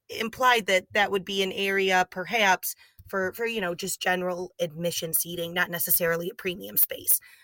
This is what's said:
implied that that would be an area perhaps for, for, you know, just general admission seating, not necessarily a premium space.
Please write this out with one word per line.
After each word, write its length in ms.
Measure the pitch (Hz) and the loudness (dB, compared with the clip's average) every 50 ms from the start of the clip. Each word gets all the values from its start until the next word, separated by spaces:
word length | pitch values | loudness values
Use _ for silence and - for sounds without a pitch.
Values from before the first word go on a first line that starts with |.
| _ _ | _ _
implied 580 | 233 - 226 226 226 - 254 247 247 233 190 202 | -8 -6 -6 -6 -2 2 4 4 4 4 4 4
that 180 | 190 185 185 - - | 2 2 2 2 2
that 180 | 214 202 190 | 2 2 2
would 140 | 196 196 180 | 2 -2 -2
be 180 | - 196 196 190 | -2 -2 0 0
an 80 | 190 | 0
area 560 | - 202 196 196 196 196 196 190 185 185 180 - | 0 -2 -2 0 2 2 2 4 4 4 2 2
perhaps 640 | - 185 175 160 214 233 208 196 185 175 - - - - - _ _ - - - | -2 -8 -6 -2 0 2 4 4 4 2 0 -6 -10 -10 -16 _ _ -20 -14 -6
for, 260 | - 190 190 185 185 | -4 -2 -2 -2 -2
for, 120 | - 233 | -4 -4
you 140 | 233 226 220 | -4 -2 -2
know, 160 | 190 175 180 | -2 -4 -4
just 260 | - 196 185 - - | -4 -6 -6 -6 -2
general 520 | - 190 185 185 180 180 180 175 185 - - - | 0 0 0 0 0 -2 -4 -4 -6 -10 -4 -4
admission 540 | 175 170 147 160 170 170 165 - - 165 160 | -4 -4 -4 -2 -2 -2 -2 -2 -4 -2 -2
seating, 400 | - - 165 175 175 170 170 175 | -2 -2 -2 -4 -6 -6 -2 0
not 160 | 180 175 - | 0 0 2
necessarily 600 | 175 165 - 175 170 - 175 165 170 165 175 185 | 0 -2 0 0 2 2 4 2 2 0 -2 -4
a 60 | - | -8
premium 420 | - - 190 175 - 196 208 208 - | -4 -4 -4 -4 -4 -8 -4 0 0
space. 420 | - - - - - - - - - - - - | 0 0 -2 -6 0 0 0 0 0 -8 -18 -20